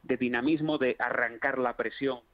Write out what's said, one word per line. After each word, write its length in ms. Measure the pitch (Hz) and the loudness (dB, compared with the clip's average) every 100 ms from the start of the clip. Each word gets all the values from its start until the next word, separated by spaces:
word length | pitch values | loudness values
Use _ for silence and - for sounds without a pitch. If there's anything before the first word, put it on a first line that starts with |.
de 140 | - 127 | -2 0
dinamismo, 580 | 123 120 135 156 156 151 | 0 0 2 2 2 2
de 180 | 131 - | 0 2
arrancar 600 | 123 120 117 117 143 131 | -2 0 -2 0 -2 0
la 180 | 123 113 | 0 0
presión 440 | 113 - 135 127 _ | -4 -2 -4 -4 _